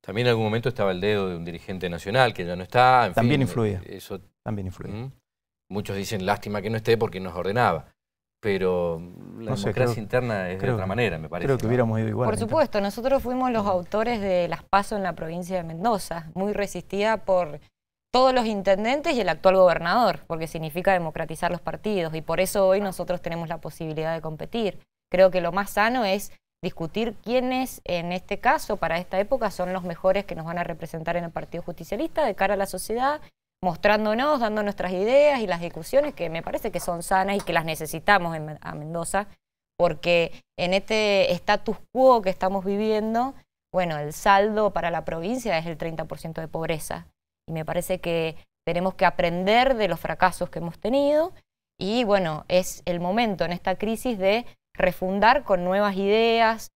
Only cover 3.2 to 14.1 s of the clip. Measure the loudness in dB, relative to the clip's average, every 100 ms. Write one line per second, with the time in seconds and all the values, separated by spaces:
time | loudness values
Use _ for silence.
3.2 | 2 2 0 0 0 -2 -8 -16 -12 -14
4.2 | -14 _ -8 -6 -6 -10 -12 -10 -10 -14
5.2 | _ _ _ _ _ -8 -4 -6 -4 -4
6.2 | 0 -2 -2 -4 -2 -2 2 2 2 -2
7.2 | -8 -4 -2 2 4 2 -4 _ _ _
8.2 | _ _ -2 0 2 2 0 -2 -8 -16
9.2 | -18 -12 -6 -2 -2 0 0 0 -2 -2
10.2 | 0 -2 -4 -2 -2 0 -2 0 0 0
11.2 | -6 -4 0 0 2 2 2 2 0 0
12.2 | -2 -2 0 2 2 0 -2 -4 0 0
13.2 | 0 -2 0 0 0 -2 0 -2 0